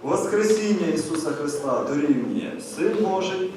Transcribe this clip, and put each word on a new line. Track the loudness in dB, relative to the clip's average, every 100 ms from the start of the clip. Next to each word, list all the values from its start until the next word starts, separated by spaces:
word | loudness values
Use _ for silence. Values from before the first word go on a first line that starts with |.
Воскресіння | 0 0 2 2 4 4 4 2 2 0
Ісуса | -2 -2 -2
Христа | -4 -4 -4 -2 -2 0
дорівнює | 0 2 2 2 -2 -4 -8 -10 -2
Син | 0 2
Божий | 2 2 0 -2 -4